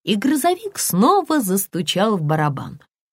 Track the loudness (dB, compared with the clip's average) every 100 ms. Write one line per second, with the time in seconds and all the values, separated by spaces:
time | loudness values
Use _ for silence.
0 | -4 0 0 2 0 0 -4 -6 -2 2
1 | 4 4 2 0 0 -2 -2 -6 -4 0
2 | 0 0 0 0 0 -2 -8 -14 _ _
3 | _